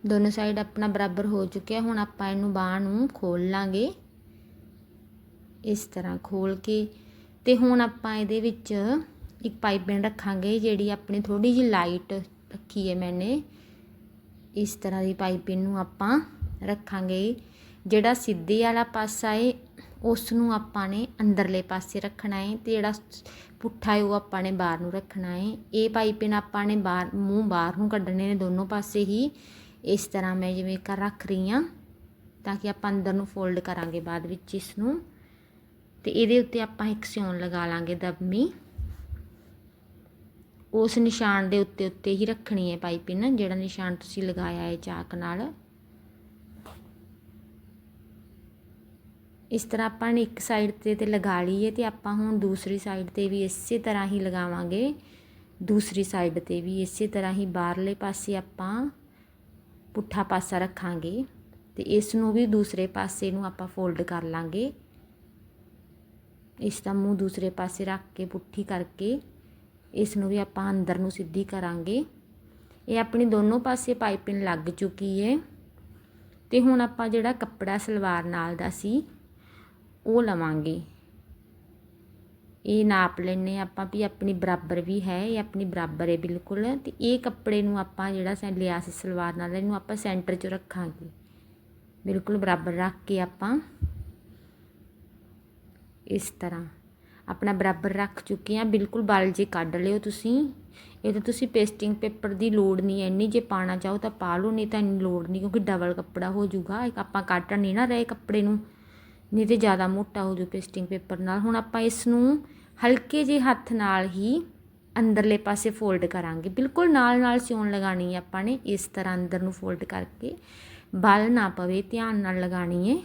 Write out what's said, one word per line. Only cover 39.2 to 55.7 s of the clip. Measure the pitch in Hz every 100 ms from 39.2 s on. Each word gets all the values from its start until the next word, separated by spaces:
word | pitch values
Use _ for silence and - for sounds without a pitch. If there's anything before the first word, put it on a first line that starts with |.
| - - - - - _ _ - - - - - - - -
ਉਸ | 220 220 233
ਨਿਸ਼ਾਨ | 233 226 220 196 190
ਦੇ | 202
ਉੱਤੇ | 196 - 190
ਉੱਤੇ | - 202
ਹੀ | 196 220
ਰੱਖਣੀ | 220 - 202 180
ਹੈ | 170
ਪਾਈਪਿੰਗ, | 175 170 - 180 247 247
ਜਿਹੜਾ | 196
ਨਿਸ਼ਾਨ | 185 185 185 185
ਤੁਸੀਂ | 175 - -
ਲਗਾਇਆ | 190 180 175 170
ਹੈ | 170 170
ਚਾਕ | 185 170 175
ਨਾਲ। | 180 175 175 269 302 - - - - - - - - - - - - - - - - - - - - - - - - - - - - - - - - - - - - - - -
ਇਸ | 226
ਤਰ੍ਹਾਂ | - 220 226
ਆਪਾਂ | 220 233
ਨੇ | 233
ਇੱਕ | 226 -
ਸਾਈਡ | - 220 208
'ਤੇ, | 208 214
'ਤੇ | 214 214
ਲਗਾ | 208 196 180
ਲਈ | 180 196 214
ਹੈ। |
ਤੇ | 220
ਆਪਾਂ | 226 - 208
ਹੁਣ | 208 214 214
ਦੂਸਰੀ | 202 190 196 196
ਸਾਈਡ | 202 190 180
'ਤੇ | - 196
ਵੀ | 196
ਇਸੇ | 190 185 - 233
ਤਰ੍ਹਾਂ | 233 208 196
ਹੀ | 202
ਲਗਾਵਾਂਗੇ। | 190 180 175 175 175 190 269 294 - - - - - -
ਦੂਸਰੀ | 185